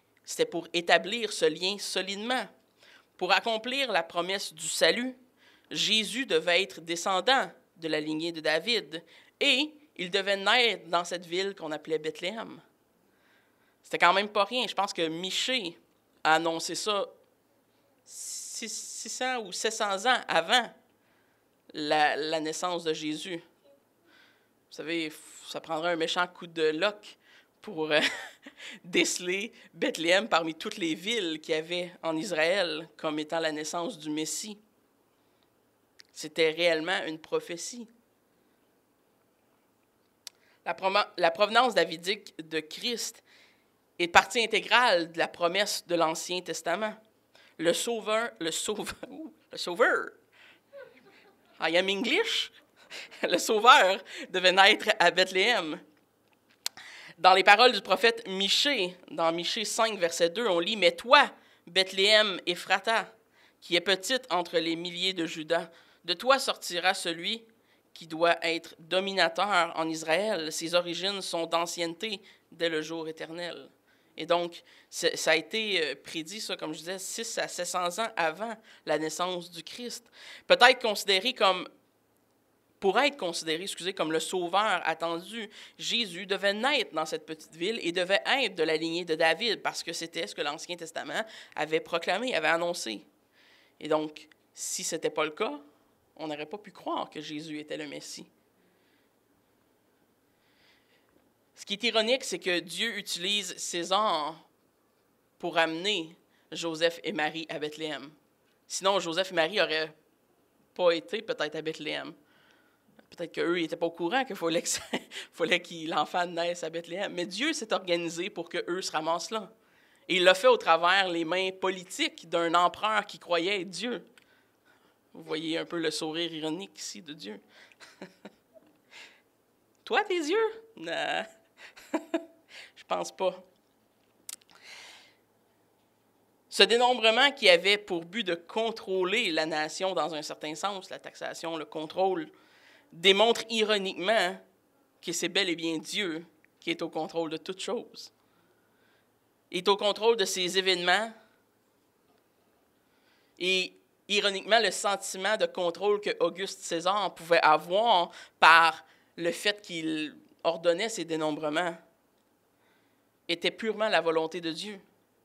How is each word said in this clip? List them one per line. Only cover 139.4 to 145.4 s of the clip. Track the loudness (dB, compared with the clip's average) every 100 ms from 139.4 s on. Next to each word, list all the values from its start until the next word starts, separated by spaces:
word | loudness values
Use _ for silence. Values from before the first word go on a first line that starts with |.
| 0
nation | -2 -4 -2 -2
dans | 0 -2 -4
un |
certain | -8 -10 -10 -6
sens, | -6 -6 -12
la | -16
taxation, | -16 -12 -10 -8 -8 -8
le | -8
contrôle, | -10 -6 0 0 0 -6 -14 _ _ -20 -20 _
démontre | 2 4 6 6 4 -2
ironiquement | 0 2 2 -2 -2 0 2 0 -4 -16 _ _ _ _ _
que | -8
c'est | -4 0
bel | 0